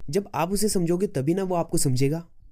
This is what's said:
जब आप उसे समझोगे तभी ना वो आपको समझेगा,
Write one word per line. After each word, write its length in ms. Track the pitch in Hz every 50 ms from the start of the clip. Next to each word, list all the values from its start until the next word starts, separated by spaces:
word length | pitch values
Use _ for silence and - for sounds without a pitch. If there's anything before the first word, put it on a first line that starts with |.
| - -
जब 200 | 139 196 202 - -
आप 180 | - 160 175
उसे 180 | 196 196 214 214
समझोगे 380 | - 202 175 160 175 180 196 202
तभी 260 | - 135 131 143 170
ना 100 | 190 196
वो 120 | 185 185
आपको 220 | 170 - - - 110
समझेगा, 480 | - 143 131 127 135 139 151 165 170 - - - - -